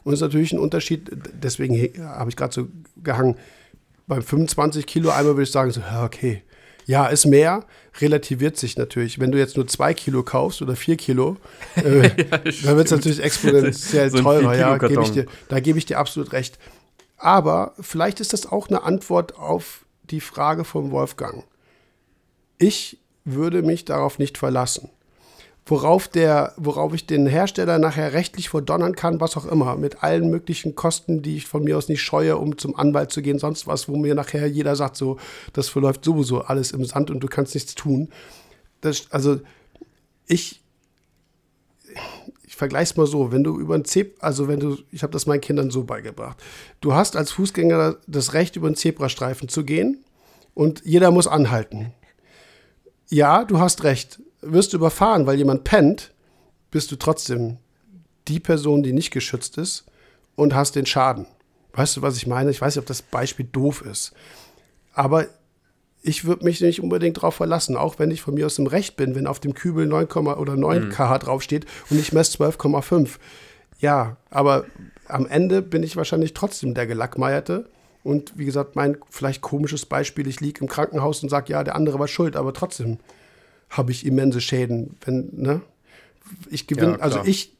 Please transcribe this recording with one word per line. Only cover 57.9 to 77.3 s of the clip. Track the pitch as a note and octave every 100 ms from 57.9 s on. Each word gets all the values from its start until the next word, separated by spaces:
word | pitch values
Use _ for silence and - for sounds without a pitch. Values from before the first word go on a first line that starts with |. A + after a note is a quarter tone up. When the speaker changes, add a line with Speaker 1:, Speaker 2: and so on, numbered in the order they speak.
| F#3+ _ _ -
Speaker 1:
die | D#3+
Person, | - D#3+ D3 D3
die | C3+
nicht | C3 -
geschützt | C3 - B2 - -
ist | F3+ - - _ _ _ _ -
und | D3 C#3
hast | C#3 C#3+
den | C3
Schaden. | C#3 C3 A2+ F#2 _ _ _ _
Weißt | - D3 -
du, |
was | B2 B2
ich | B2
meine? | B2 C#3
Ich | C3+
weiß | C#3 C#3+
nicht, |
ob | A#2+
das | B2+
Beispiel | - A#2+ B2+ - B2
doof | C3+ C#3 C#3+
ist. | - G2+ - _ - - - _ _ _ _
Aber | - C3+ D#3+ D3+ - _ _ _ _ _ _
ich | D#3+ D3+ E3
würd | -
mich | E3+ E3
nicht | F3 E3+
unbedingt | F3 F3 E3+ D#3+
drauf | E3 -
verlassen, | E3 E3 - B2+
auch | D#3 -
wenn | D#3
ich | D#3+
von | -
mir | C#3+ D3+
aus | -
im | C3+
Recht | D3 G3 -
bin, | C3+ B2+
wenn | C#3
auf | C3+
dem | C#3+
Kübel | C3 F3+ D#3+ D#3
neun, | D#3 D#3+
oder | E3 D3 C#3+ C#3+ C#3
neun | D3 E3+ G#2
Speaker 2:
Mhm. |
Speaker 1:
K | G2 B2+
H | C3
draufsteht | - C3 - D3 - - -
und | D3+
ich | D3
messe | D#3 D#3+
zwölf | - D3+ -
Komma | C#3+ D3
fünf. | - F3 C3 - - - - - _ -
Ja, | D3 C#3+ A2+ A#2 _
aber | C3+ C#3+ C3+ - - - - -
am | C3 C3
Ende | D3 F3+ F#3+
bin | F#3 E3
ich | D#3+ E3+
wahrscheinlich | D#3+ E3 D#3+
trotzdem | - G3 - C3
der | B2 A#2+
Gelackmeierte. | A2+ B2 - C3